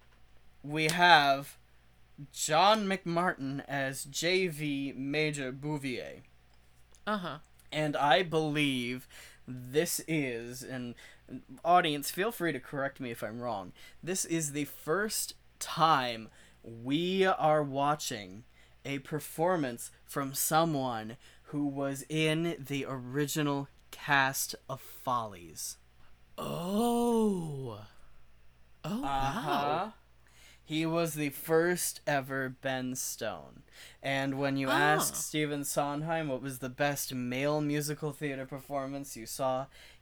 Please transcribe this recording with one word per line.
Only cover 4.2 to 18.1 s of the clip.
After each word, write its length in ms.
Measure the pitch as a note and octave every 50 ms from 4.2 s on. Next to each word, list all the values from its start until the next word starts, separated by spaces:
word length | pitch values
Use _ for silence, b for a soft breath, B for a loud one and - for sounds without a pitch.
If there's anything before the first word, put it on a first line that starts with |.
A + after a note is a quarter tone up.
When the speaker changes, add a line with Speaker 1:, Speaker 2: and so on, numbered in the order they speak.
| D#3+ E3+ F#3 F#3+ F#3 F3
Speaker 1:
V 440 | D#3 C#3+ D3+ D3 C#3+ C#3 C#3 C#3 B2+
Major 560 | B2+ C3+ C#3 C#3+ D3+ D#3 D3+ D3 C#3+ C3+ B2+ C3
Bouvier. 680 | C#3 C#3 D3+ D3+ C#3+ B2+ C3 B2 G2+ D2+ C#2+ C2 - - - - - - - - - - - - - - - - - -
Speaker 2:
Uh-huh. 320 | G3+ G#3+ G3+ F3+ E3 C3+ D3+ - - - - - -
Speaker 1:
And 260 | - D#3 D3+ D3+ C#3+
I 260 | C3 C3+ C#3+ D#3+ F#3 G3
believe 840 | E3 D#3 D#3+ D#3 D3+ D3 D3+ D3 C#3 C3+ B2+ A#2+ A#2+ B2+ B2+ - B B B B B B B -
this 540 | - B2+ B2+ B2 B2 B2+ D3+ F3 F3 - - - -
is, 540 | E3 D#3 C#3+ B2+ A#2+ A#2 A#2 A#2+ B2 B2+ B2+
and 320 | G2 C3 B2+ B2 A#2+ A#2+ B B B B B B - - C3 - - C3+ B2 -
audience, 460 | E3 F3 F3+ E3+ D#3+ D3 D3 C#3 -
feel 220 | - F3 F#3+ A#3 A#3
free 200 | - E3+ E3 D#3
to 80 | B2
correct 380 | - - - C#3+ C3+ C#3 - -
me 120 | C3+ A#2+
if 120 | A#2 - B2
I'm 180 | G#2 A2 A#2+
wrong, 320 | A#2+ B2 A2 G2 F#2 F2+ B B B B B B -
this 220 | D3+ F#3 F#3+ -
is 280 | - E3 E3 D#3+ D3 C#3
the 120 | D3 D3
first 680 | - - - - D3+ D#3+ F#3+ G#3+ A3 - - - - - - - - - -
time 680 | - - - - D#3 D#3+ D#3 C#3 B2+ B2 A#2 A2+ A2 G#2 B B B B B B -
we 640 | - A#2 A2+ A#2 B2+ C#3 D#3+ F3 F3+ F#3 F#3+ F#3
are 380 | F#3+ F#3+ - D3 D#3 D3+ D#3 D3+
watching 840 | C#3 C3+ C#3 C#3 D3 D3+ D3+ - -